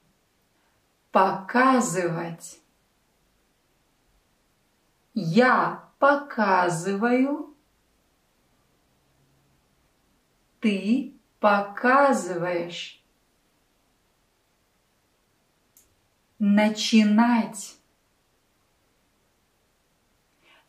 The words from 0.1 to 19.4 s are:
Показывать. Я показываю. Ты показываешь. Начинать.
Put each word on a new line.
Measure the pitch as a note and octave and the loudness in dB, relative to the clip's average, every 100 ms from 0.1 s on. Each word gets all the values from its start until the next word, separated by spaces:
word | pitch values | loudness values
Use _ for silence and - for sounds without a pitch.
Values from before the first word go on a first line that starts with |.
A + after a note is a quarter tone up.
| _ _ _ _ _ _ _ _ _ _ | _ _ _ _ _ _ _ _ _ _
Показывать. | G3+ F#3+ - - A#3+ C4 B3+ G3 F3+ E3+ E3 E3+ E3 - - _ _ _ _ _ _ _ _ _ _ _ _ _ _ _ _ _ _ _ _ _ _ _ _ _ | 0 0 -2 -4 0 2 2 0 -4 -4 -6 -8 -12 -18 -20 _ _ _ _ _ _ _ _ _ _ _ _ _ _ _ _ _ _ _ _ _ _ _ _ _
Я | A3 E3 F#3 B3 A#3 - - - - | -8 -2 2 2 2 -2 -6 -16 0
показываю. | C#4 C#4+ - - G3+ F#3 F3 D#3+ F#3 G3 A#3+ B3 C#4 D#4 - _ _ _ _ _ _ _ _ _ _ _ _ _ _ _ _ _ _ _ _ _ _ _ _ _ _ _ _ _ _ _ | 2 2 -2 -4 0 2 0 -2 -4 -2 0 0 0 -4 -10 _ _ _ _ _ _ _ _ _ _ _ _ _ _ _ _ _ _ _ _ _ _ _ _ _ _ _ _ _ _ _
Ты | A3 G3 F#3+ C4 - - _ - | -4 -2 -2 -4 -4 -14 _ -2
показываешь. | G#3 G3+ G3+ - A#3+ C4+ C#4 A3 F3+ F3 F3+ E3+ E3+ - - - _ _ _ _ _ _ _ _ _ _ _ _ _ _ _ _ _ _ _ _ _ _ _ _ _ _ _ _ _ _ _ _ _ - | 0 0 -2 -4 0 4 4 2 -2 -6 -4 -4 -6 -12 -16 -18 _ _ _ _ _ _ _ _ _ _ _ _ _ _ _ _ _ _ _ _ _ _ _ _ _ _ _ _ _ _ _ _ _ -4
Начинать. | G#3 G3+ G#3+ G#3+ - A3 G#3 G#3 A#3+ A#3+ G3 - - - _ _ _ _ _ _ _ _ _ _ _ _ _ _ _ _ | 2 2 2 0 2 4 4 4 4 2 -2 -8 -18 -20 _ _ _ _ _ _ _ _ _ _ _ _ _ _ _ _